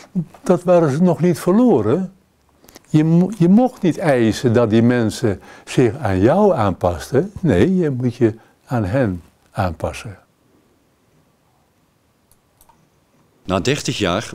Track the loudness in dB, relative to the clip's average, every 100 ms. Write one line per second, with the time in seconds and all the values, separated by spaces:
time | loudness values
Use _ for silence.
0 | -10 -8 -8 -6 -2 0 2 2 2 2
1 | 0 2 0 0 0 2 2 2 0 -2
2 | -4 -12 _ _ _ _ _ -20 -2 0
3 | 2 2 0 0 4 4 2 0 -4 -2
4 | 0 2 0 0 0 2 2 2 2 2
5 | -2 -2 -4 -4 -10 -20 -6 0 0 0
6 | -4 2 2 4 2 2 -2 -2 -2 -4
7 | -4 -4 -4 -4 0 2 2 0 -2 -2
8 | -4 0 -2 -2 _ _ -8 -4 -2 -2
9 | -2 -4 -12 _ _ -6 -6 -6 -10 -10
10 | -16 -20 _ _ _ _ _ _ _ _
11 | _ _ _ _ _ _ _ _ _ _
12 | _ _ _ _ _ _ _ _ _ _
13 | _ _ _ _ -6 -4 -2 -4 -6 -4
14 | -4 -4 -6